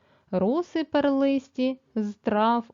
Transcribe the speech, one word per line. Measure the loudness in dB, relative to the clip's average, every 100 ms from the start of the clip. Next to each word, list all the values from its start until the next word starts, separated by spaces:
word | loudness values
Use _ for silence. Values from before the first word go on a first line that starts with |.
| _ _ _
роси | -2 0 0 -2 -4
перлисті | -2 0 2 2 2 0 -4 -4 -4 -4 _
з | -6 -6
трав | -6 -2 0 2 0 -4